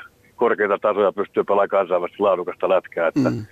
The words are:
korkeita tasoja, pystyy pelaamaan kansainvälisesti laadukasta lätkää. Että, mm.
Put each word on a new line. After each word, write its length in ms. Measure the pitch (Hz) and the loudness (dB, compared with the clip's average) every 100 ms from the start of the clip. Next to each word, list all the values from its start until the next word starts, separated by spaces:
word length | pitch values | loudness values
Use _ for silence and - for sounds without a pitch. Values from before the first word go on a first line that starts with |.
| - _ _ - | -8 _ _ -2
korkeita 420 | 117 98 104 98 | -2 0 0 0
tasoja, 340 | 107 98 98 | 0 2 0
pystyy 320 | 101 95 110 | 0 -4 -4
pelaamaan 240 | 95 101 98 | 0 0 2
kansainvälisesti 540 | 98 87 90 87 - | 0 0 -2 -2 -2
laadukasta 460 | 101 90 90 - 90 | 0 0 -4 -6 0
lätkää. 400 | 92 - - 82 | 0 0 -4 -2
Että, 220 | 147 127 | 0 -2
mm. 160 | 120 110 | -2 -10